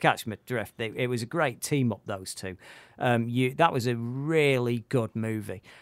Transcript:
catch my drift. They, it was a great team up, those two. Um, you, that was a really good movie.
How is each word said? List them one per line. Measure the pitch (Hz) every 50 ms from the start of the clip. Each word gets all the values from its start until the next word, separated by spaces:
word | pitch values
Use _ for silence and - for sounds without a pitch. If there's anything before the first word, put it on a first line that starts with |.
catch | - 151 104 - -
my | 113 101 - _
drift. | - 127 113 101 - -
They, | - 113 110 -
it | - 127
was | 123 123 113
a | 117
great | - - 170 156 131 117 -
team | - - 151 139 127 117
up, | 101 - -
those | - 104 95 95 - -
two. | - - 95 90 - - - - - - - _ -
Um, | 135 127 120 117 117 120
you, | 120 127 127 127 139
that | 147 165 165
was | - 131 110
a | 127 120
really | 117 117 120 127 135 139 156 165 156 147 139 135 123 123 120 120 113 - -
good | - 123 113 107 -
movie. | 113 110 110 110 110 104 104 95 - - - - -